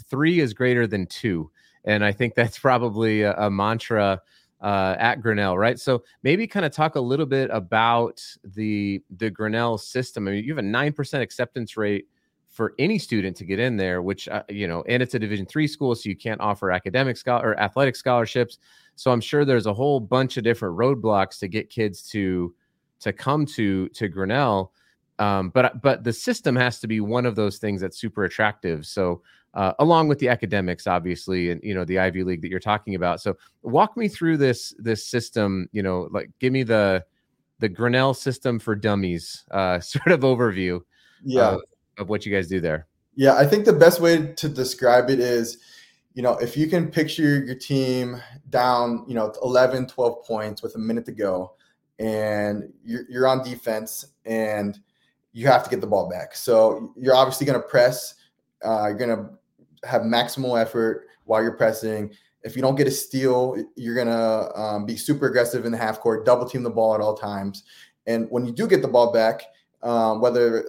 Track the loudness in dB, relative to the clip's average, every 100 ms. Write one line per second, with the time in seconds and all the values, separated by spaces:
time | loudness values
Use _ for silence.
0 | -8 -2 2 2 0 0 0 2 0 -2
1 | -4 -4 -4 -2 -6 _ _ _ -2 2
2 | 2 0 0 0 0 0 2 2 0 0
3 | 0 2 2 0 0 0 0 -2 -2 0
4 | 2 0 -6 _ _ _ -2 0 0 0
5 | 0 0 -2 0 0 0 0 0 -2 -4
6 | -4 _ -2 0 -2 -4 -4 0 -2 0
7 | -2 -2 -2 -2 -2 -4 -2 0 2 2
8 | 0 -6 -20 -20 -16 -8 -4 -2 -2 -4
9 | -8 -8 -6 -4 -4 -2 -2 -4 -6 -8
10 | -6 -6 -4 -4 -6 -6 -4 -2 -2 -4
11 | -6 -4 -4 -6 -8 -8 -8 -4 -2 -2
12 | -6 _ _ _ _ -6 -6 -2 0 -2
13 | -2 -4 -4 -6 -6 -2 -2 -2 -2 -2
14 | -4 -6 -6 -10 -8 -8 -6 -6 -2 -2
15 | 0 -4 -4 -6 -4 -2 -2 -2 -4 -4
16 | -6 -8 -8 -4 -4 -2 -2 -2 0 0
17 | 0 -2 -2 0 0 0 0 0 0 0
18 | 0 0 0 -2 -4 -6 _ _ _ -6
19 | 0 0 0 0 2 2 0 0 0 0
20 | 0 0 0 -2 -2 0 -2 0 0 0
21 | 0 0 0 -4 -8 -6 -6 -4 -4 -6
22 | -8 -4 -2 -2 -4 -8 _ _ _ _
23 | -8 -4 -2 -2 -2 -2 -2 0 -4 -6
24 | -6 -4 -2 0 2 0 -2 _ _ _
25 | _ -4 0 0 0 2 2 2 0 0
26 | -2 -4 -4 -4 0 2 0 -2 -4 -2
27 | 0 0 0 0 -2 -2 -4 -4 -6 -8
28 | -8 -4 -4 0 -2 -2 -4 -6 -6 -2
29 | -2 -4 _ _ _ -2 0 2 4 4
30 | 4 2 0 0 0 -2 -2 -4 -2 -2
31 | -2 -6 -4 -2 -2 -4 -6 -6 -2 0
32 | 0 0 -4 -4 -6 -6 -2 -2 -2 -4
33 | -2 -2 -4 -8 _ _ -2 2 2 0
34 | -6 -2 -2 2 2 0 -6 -8 -4 -4
35 | -4 -6 -4 -2 0 -2 -4 -6 -4 -4
36 | -4 -8 -10 _ -2 0 2 2 4 2
37 | -2 _ _ _ _ -6 -4 -2 0 2
38 | 2 0 -4 -4 -2 -2 -2 -2 0 0
39 | 0 -4 -8 -16 -8 -2 0 0 -4 -2
40 | 2 4 4 2 2 0 -2 -4 -8 _
41 | _ _ -2 2 4 2 -6 _ _ -12
42 | -6 -6 -2 -2 -2 -2 -2 -4 -6 _
43 | _ 2 6 6 8 8 8 10 8 8
44 | 4 4 2 -6 -6 -4 -6 0 6 6
45 | 6 2 2 0 -2 -8 _ -20 -20 _
46 | _ -4 0 0 -2 -2 0 0 0 0
47 | -2 2 2 2 -2 -8 -4 0 0 0
48 | -2 -8 -16 -20 -4 2 4 2 2 -2
49 | -4 -2 -2 -2 0 4 4 2 -4 -2
50 | 0 -2 -6 -6 -6 -8 -10 -8 -4 -4
51 | -6 -4 -2 -2 -6 _ _ _ _ -8
52 | -4 -2 -2 -2 -2 -4 -8 -16 -10 -10
53 | -6 0 2 2 -2 -8 -4 -4 -6 -12
54 | -14 _ -4 -2 -2 -2 -4 -8 _ _
55 | _ _ _ -2 4 4 4 -4 0 0
56 | 0 -6 -10 -6 2 6 6 4 -8 -4
57 | 4 6 6 2 0 0 2 4 4 2
58 | -10 -16 _ _ _ _ -2 0 -2 -2
59 | -2 -4 -6 -18 _ _ _ _ -2 -2
60 | 2 0 0 -2 -2 0 0 0 0 -2
61 | -8 _ -2 0 0 0 0 0 -4 -6
62 | -8 -12 _ _ -12 -2 0 2 2 0
63 | -4 -2 2 2 2 -2 -8 -10 -6 -2
64 | 0 2 2 0 -2 -6 -4 -4 -6 -4
65 | -2 0 2 2 2 0 -2 -2 -2 -2
66 | 0 2 4 4 2 -4 -4 2 2 2
67 | 0 -2 -4 -6 -6 -8 -16 -20 -20 _
68 | -4 -2 -2 -2 -4 -2 4 4 6 4
69 | 6 4 4 2 -6 _ _ _ -2 2
70 | 2 2 2 4 4 2